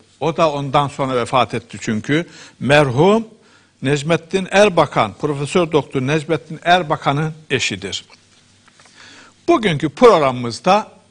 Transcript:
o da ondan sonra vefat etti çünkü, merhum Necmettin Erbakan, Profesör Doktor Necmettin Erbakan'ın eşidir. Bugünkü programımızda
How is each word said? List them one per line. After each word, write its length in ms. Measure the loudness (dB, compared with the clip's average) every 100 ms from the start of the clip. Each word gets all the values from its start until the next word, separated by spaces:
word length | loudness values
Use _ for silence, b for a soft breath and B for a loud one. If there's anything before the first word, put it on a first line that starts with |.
| _ _
o 180 | -6 0
da 140 | -2
ondan 360 | -2 -2 -2 -2
sonra 280 | -4 -4
vefat 380 | -2 0 0 -2
etti 240 | -4 -10 -10
çünkü, 460 | -6 -6 -2 -4 -4 B B B
merhum 680 | 2 2 4 2 2 2 -2 -18 b b b b
Necmettin 680 | -4 -2 0 -2 -2 -6 0
Erbakan, 640 | 4 4 4 0 0 -2
Profesör 580 | -2 -6 -6 -2 -2 0
Doktor 300 | -2 -2 -4
Necmettin 580 | -2 -4 -2 -6 -6 -6
Erbakan'ın 680 | 0 0 0 -4 -2 -2 -4 -8 -6
eşidir. 560 | -4 -4 -6 -8 -12 -14 _ _ _ _ _ _ B B B B B B _ 0
Bugünkü 420 | 0 0 -2 -4
programımızda 1000 | 4 6 6 2 -2 -6 -4 0 0 0 -16 _